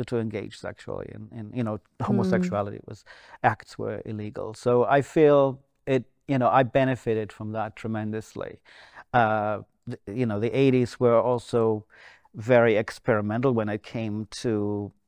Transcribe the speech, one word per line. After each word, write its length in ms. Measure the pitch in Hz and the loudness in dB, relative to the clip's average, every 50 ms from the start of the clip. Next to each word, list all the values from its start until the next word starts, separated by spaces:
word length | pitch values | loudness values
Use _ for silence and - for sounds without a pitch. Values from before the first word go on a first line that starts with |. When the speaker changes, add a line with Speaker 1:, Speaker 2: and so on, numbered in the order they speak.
| 123 - | -8 -4
Speaker 1:
to 100 | 127 117 | -4 -4
engage 400 | 110 110 110 101 - 104 - - | -4 -4 -6 -8 -10 -10 -14 -12
sexually, 520 | - 92 - _ - - 101 - - - - | -14 -14 -14 _ -12 -10 -10 -10 -10 -12 -14
and, 180 | 107 107 107 | -16 -16 -16
and, 240 | - 117 107 107 107 | -14 -14 -14 -10 -6
you 80 | 127 117 | -6 -4
know, 160 | 107 107 104 _ _ _ - | -4 -6 -8 _ _ _ -8
Speaker 2:
Mm. 60 | 127 - | -2 0
Speaker 1:
homosexuality 720 | - - 185 185 185 185 180 180 - 101 101 101 110 - - | 0 0 2 2 0 0 0 -2 -2 -4 -4 -4 -8 -12 -14
was, 200 | - 110 - _ - - - - - - - - | -16 -18 -18 _ -20 -20 -20 -20 -20 -18 0 0
acts 340 | 120 113 - - - - - | 0 0 0 -10 -20 -12 -8
were 240 | 110 107 110 - - | -8 -6 -6 -8 -8
illegal. 480 | - 110 107 104 104 - 101 95 107 110 | -10 -10 -8 -10 -10 -10 -10 -10 -12 -12
So 300 | - - 123 123 123 117 | -4 0 2 4 4 4
I 180 | - 139 143 | 4 4 2
feel 600 | 135 - - 165 156 147 147 143 139 135 131 - _ _ _ _ _ | 2 2 2 4 6 6 6 6 4 2 0 -6 _ _ _ _ _
it, 180 | - 135 131 110 _ _ _ _ - | -2 -2 -2 -2 _ _ _ _ -4
you 100 | 139 156 | -2 2
know, 120 | 123 113 | 2 4
I 140 | 104 131 135 | 4 4 2
benefited 680 | 113 - 139 131 131 131 - - 120 110 110 107 - | 2 2 0 2 2 0 -2 -2 -4 -2 -2 -4 -8
from 220 | - - 110 107 107 | -10 -12 -10 -8 -6
that 240 | 110 107 110 - - | -6 -6 -8 -10 -10
tremendously. 800 | - 113 110 107 107 107 107 110 107 - - - - - - - _ _ - - - - _ - - _ - | -8 -6 -6 -4 -4 -6 -6 -8 -10 -10 -12 -12 -10 -10 -12 -18 _ _ -20 -20 -20 -20 _ -20 -16 _ 2
Uh, 460 | 123 113 107 110 107 104 107 107 98 - _ _ _ _ 117 | 2 2 4 2 0 0 -2 -4 -6 -8 _ _ _ _ -14
th-, 120 | 123 - _ 101 | -14 -14 _ -10
you 180 | 101 127 127 | -4 -2 -2
know, 140 | 113 104 104 | -2 0 -2
the 100 | 110 120 110 131 | -2 -2 2 4
eighties 420 | 139 135 127 127 123 - - - | 4 4 4 4 2 0 -2 2
were 220 | 127 120 117 113 | 2 4 6 6
also 640 | 107 123 123 117 - - - 117 113 113 110 107 - _ _ - - - - _ _ _ _ | 4 4 0 -2 -4 -2 0 2 2 2 0 0 -4 _ _ -20 -20 -20 -20 _ _ _ _
very 400 | 120 107 120 127 120 117 117 107 | -12 0 4 6 6 6 6 4
experimental 800 | 104 110 - - - - - 113 104 101 104 107 120 131 139 123 | 2 0 -2 -8 -8 0 0 0 2 2 -2 -2 0 0 2 2
when 160 | 113 107 104 | 2 0 -2
it 140 | 104 107 _ | -4 -8 _
came 440 | - - 117 113 107 104 107 110 - | -10 -8 -6 -6 -6 -6 -6 -8 -10
to 600 | - - - 123 110 104 104 104 104 104 101 95 - _ _ | -12 -6 -4 -2 -2 0 0 -2 -4 -4 -6 -8 -12 _ _